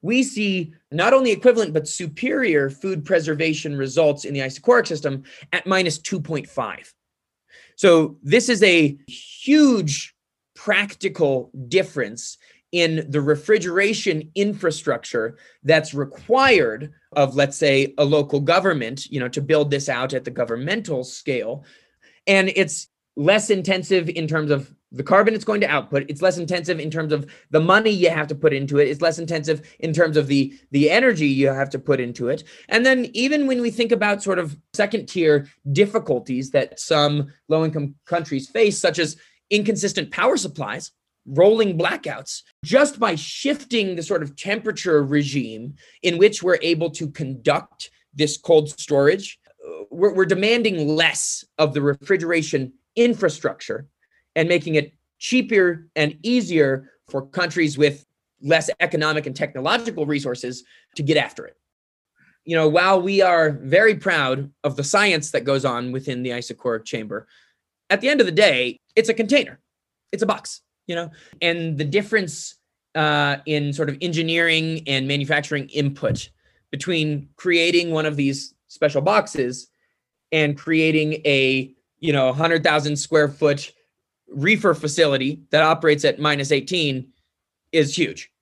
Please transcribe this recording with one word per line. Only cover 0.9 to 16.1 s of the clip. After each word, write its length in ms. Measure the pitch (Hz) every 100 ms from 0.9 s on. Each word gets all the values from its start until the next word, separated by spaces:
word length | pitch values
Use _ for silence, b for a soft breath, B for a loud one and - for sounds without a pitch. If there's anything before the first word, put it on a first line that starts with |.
not 220 | 151 202
only 180 | 262 254
equivalent, 420 | 202 254 233 196
but 140 | 156 151
superior 840 | - 170 147 254 311 240 151 139
food 340 | 139 190 185 143
preservation 720 | 185 160 151 160 156 156 143
results 480 | 135 135 156 143 -
in 80 |
the 60 | 139
isocoric 480 | 135 - - 247 233
system 360 | 156 147 135 139 B B
at 140 | 175 -
minus 320 | 190 180 151
two 200 | - 190
point 300 | 147 156 -
five. 420 | - 113 87 - _ _ _ _ _ _ b b b
So 420 | 196 165 151 -
this 260 | 139 214 240
is 140 | 220
a 340 | 196 175 151 143 -
huge 1080 | - - - - 302 294 226 156 139 - _ _ _ _ -
practical 960 | - 190 202 - - 160 151 135 120 - 123
difference 720 | 185 185 147 107 113 - - b b b
in 340 | 175 165 160 151
the 100 | 143
refrigeration 1080 | 143 151 - 214 180 175 202 208 - 156 156 190
infrastructure 1040 | 202 202 175 151 - 120 - 120 110 117 b b
that's 300 | 135 160 156
required 1000 | 139 139